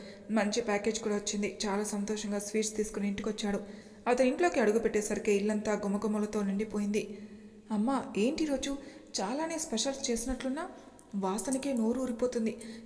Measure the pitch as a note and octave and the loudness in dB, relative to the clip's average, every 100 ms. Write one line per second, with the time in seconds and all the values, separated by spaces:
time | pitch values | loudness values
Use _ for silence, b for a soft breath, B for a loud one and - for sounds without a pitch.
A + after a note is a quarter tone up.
0 | B B - G#3+ G#3 A#3 A3+ G3+ A3 G#3+ | B B 0 2 2 2 2 2 2 0
1 | G#3+ G#3 G3+ G3+ G3+ - G#3+ G3+ G#3 G#3 | 0 0 0 -2 -2 -2 0 0 0 -2
2 | G#3 G#3+ G#3 G3+ G3+ A3 G#3+ - G#3 G#3 | -2 -2 -2 -2 0 0 0 -2 -2 -2
3 | G3+ G3 A3 G#3+ G#3 G3+ B B B B | -2 -2 -4 -2 -2 -2 B B B B
4 | A#3 B3 B3+ D4+ F4 D4+ G#3 A3 A3 G#3+ | 2 6 6 6 4 6 4 4 4 2
5 | G#3 G3+ A3 G3+ G#3 G#3+ A3 G3+ G3+ G3+ | 0 0 4 4 4 0 0 0 0 0
6 | A3 G#3+ G#3 G#3+ G3 G3 A3 G#3 G#3 G#3 | 2 0 0 0 0 0 0 -2 0 0
7 | G3 B B B B B - G#3+ A#3 C4 | -2 B B B B B -4 0 2 0
8 | - G3 A#3 D#4+ D#4 C4 C4+ C#4 B B | 0 2 2 2 0 0 -2 -6 B B
9 | B - G3 C#4 E4 D#4+ - A3+ C#4 C4 | B -4 -2 -2 -2 -4 -2 -2 -2 -2
10 | - A#3 - B3+ C4 C#4+ F4+ B B B | 0 0 -2 -2 -2 -4 -6 B B B
11 | - G3+ F#3+ G3 - C4 C#4+ A#3+ A3 B3+ | -8 -2 0 0 0 0 0 2 2 0
12 | B3+ A3+ B3 A#3+ A3 - B B | -2 0 0 0 -2 -4 B B